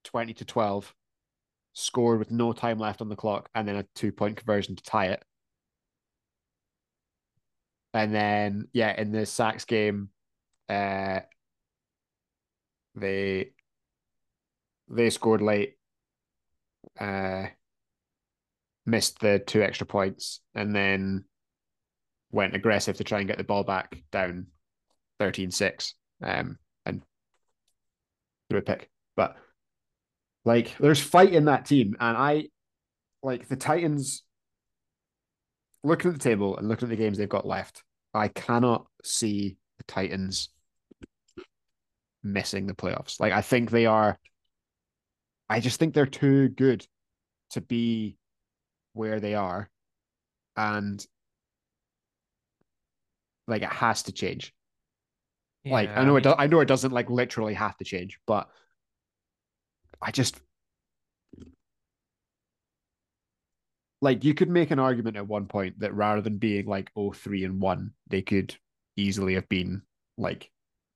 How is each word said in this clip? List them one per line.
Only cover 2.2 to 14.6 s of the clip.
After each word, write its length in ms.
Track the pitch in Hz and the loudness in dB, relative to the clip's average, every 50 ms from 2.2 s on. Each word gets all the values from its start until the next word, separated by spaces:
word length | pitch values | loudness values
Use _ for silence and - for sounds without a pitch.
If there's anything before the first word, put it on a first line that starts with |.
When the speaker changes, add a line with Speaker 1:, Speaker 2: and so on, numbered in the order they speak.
| 107 - | 0 -2
Speaker 1:
no 220 | 117 117 120 117 113 | -2 0 0 0 -2
time 260 | - - 120 113 107 | -2 -2 -2 -2 -2
left 220 | 110 107 101 - | -4 -6 -6 -6
on 80 | 113 107 | -8 -10
the 80 | 104 | -10
clock, 320 | - - 110 101 101 - - - | -6 -4 -4 -4 -4 -6 -6 -6
and 120 | 113 107 | -6 -4
then 100 | 101 101 | -4 -4
a 100 | 101 98 - _ | -6 -6 -8 _
two-point 420 | - - 104 98 - 107 104 110 | -6 -6 -6 -2 -2 -4 -4 -4
conversion 400 | - - 110 104 101 95 - 92 | -6 -2 0 0 0 0 -4 -8
to 60 | - - | -14 -10
tie 220 | - - 110 98 | -4 -2 0 0
it. 180 | 92 92 - - _ _ _ _ _ _ _ _ _ _ _ _ _ _ _ _ _ _ _ _ _ _ _ _ _ _ _ _ _ _ _ _ _ _ _ _ _ _ _ _ _ _ _ _ _ _ _ _ _ _ _ _ _ - | 0 -2 -6 -8 _ _ _ _ _ _ _ _ _ _ _ _ _ _ _ _ _ _ _ _ _ _ _ _ _ _ _ _ _ _ _ _ _ _ _ _ _ _ _ _ _ _ _ _ _ _ _ _ _ _ _ _ _ -2
And 220 | 113 107 107 107 | -2 0 0 0
then, 540 | 107 104 104 104 104 104 104 101 101 - - - | 0 2 2 2 0 0 0 -4 -6 -8 -4 -2
yeah, 200 | 120 110 107 98 - | 0 0 0 0 -2
in 100 | 110 104 | -4 -4
the 160 | 104 110 107 | -2 -4 -4
Sacs 380 | - - - 120 110 110 - - | -4 -2 -2 -2 -2 -2 -4 -4
game, 460 | - 117 107 104 104 101 101 101 98 - _ _ _ _ _ _ _ _ _ _ - | -2 0 0 2 0 0 -2 -6 -10 -14 _ _ _ _ _ _ _ _ _ _ -6
uh, 520 | 101 101 101 98 98 98 98 98 95 95 - - _ _ _ _ _ _ _ _ _ _ _ _ _ _ _ _ _ _ _ _ _ _ _ _ _ _ _ _ _ _ _ _ _ | -4 -2 -2 -2 -4 -4 -4 -4 -4 -6 -6 -10 _ _ _ _ _ _ _ _ _ _ _ _ _ _ _ _ _ _ _ _ _ _ _ _ _ _ _ _ _ _ _ _ _
they, 560 | 104 101 98 98 98 98 98 95 92 - - _ _ _ _ _ _ _ _ _ _ _ _ _ _ _ _ _ _ _ _ _ _ | -8 -4 -4 -2 -2 -2 -2 -2 -2 -4 -6 _ _ _ _ _ _ _ _ _ _ _ _ _ _ _ _ _ _ _ _ _ _